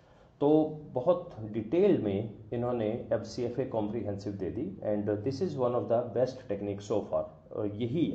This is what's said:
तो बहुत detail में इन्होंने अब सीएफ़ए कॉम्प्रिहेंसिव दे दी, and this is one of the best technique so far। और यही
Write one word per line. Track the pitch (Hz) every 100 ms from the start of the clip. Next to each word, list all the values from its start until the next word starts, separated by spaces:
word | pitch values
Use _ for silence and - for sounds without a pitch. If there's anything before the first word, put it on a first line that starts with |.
| - - - -
तो | 143 156 156 - -
बहुत | 127 127 180 - - 110
detail | 110 104 170 202 143
में | 107 98 117 - -
इन्होंने | 120 120 123 107 120 -
अब | 113
सीएफ़ए | 104 - 117 120
कॉम्प्रिहेंसिव | 131 113 104 117 101 101 107
दे | 101 92
दी, | 113 151 - 107
and | 107 101 104
this | 120 135
is | 185 139
one | 120 120
of | 107
the | 117 117 107
best | 127 - -
technique | 98 101 98 -
so | 110 -
far। | 78 78 - -
और | - 104
यही | 104 117 151 143